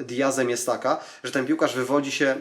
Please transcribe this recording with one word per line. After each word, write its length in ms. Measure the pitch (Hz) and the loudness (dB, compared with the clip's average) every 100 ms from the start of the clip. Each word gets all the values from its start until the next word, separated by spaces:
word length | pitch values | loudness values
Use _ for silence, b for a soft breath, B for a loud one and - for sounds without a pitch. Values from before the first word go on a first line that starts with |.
Diazem 460 | 120 123 135 131 123 | -6 0 0 2 0
jest 160 | 120 - | 0 -2
taka, 340 | 113 127 156 B B | 0 0 -2 B B
że 80 | 123 | -4
ten 140 | 139 127 | -2 0
piłkarz 280 | 156 151 | 2 2
wywodzi 380 | 131 123 143 139 | 2 0 0 0
się 240 | 131 139 131 | 0 2 0